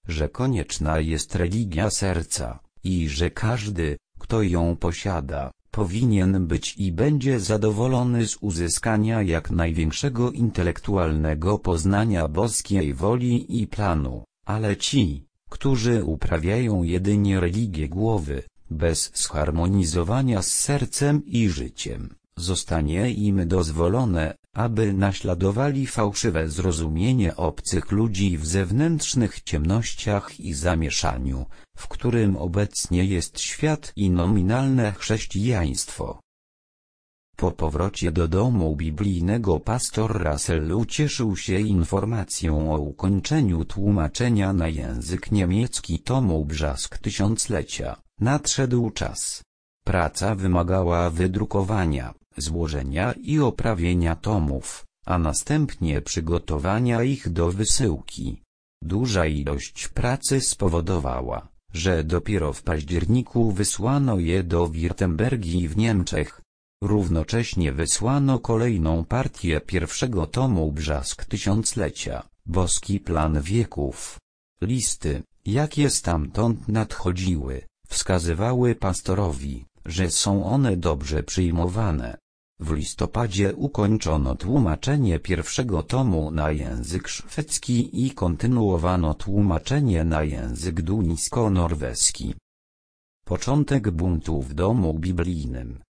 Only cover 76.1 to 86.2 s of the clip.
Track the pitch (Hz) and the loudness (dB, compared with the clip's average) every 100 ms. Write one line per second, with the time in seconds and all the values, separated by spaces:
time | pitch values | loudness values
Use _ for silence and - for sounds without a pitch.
76.1 | 82 71 - 117 117 - 107 107 - 95 | 0 -2 0 0 0 -2 -2 -2 -4 -4
77.1 | 90 92 85 67 65 - _ - - - | 0 0 0 -2 -8 -12 _ -8 -6 0
78.1 | 92 85 82 110 127 123 117 98 92 - | 0 0 0 0 2 2 2 -2 -4 -2
79.1 | 95 98 69 71 62 60 _ - 82 92 | 0 0 -2 -6 -8 -12 _ -8 -2 0
80.1 | - 104 101 90 131 131 90 85 73 71 | 0 0 0 2 2 2 2 0 0 -2
81.1 | 76 73 - 90 82 87 95 107 76 58 | -2 -2 0 2 2 0 0 0 -2 -4
82.1 | 55 _ _ _ _ 78 78 - - - | -12 _ _ _ _ -4 -4 -4 -2 -2
83.1 | - 117 92 98 - 143 - 104 110 85 | 0 -2 2 0 0 -4 0 2 2 2
84.1 | 78 67 - - 139 101 76 - 147 117 | 0 0 -2 0 2 2 0 0 2 2
85.1 | 80 - 87 78 - 127 87 - 127 131 | 0 0 -2 -2 -4 -2 -2 0 0 2
86.1 | 82 | 2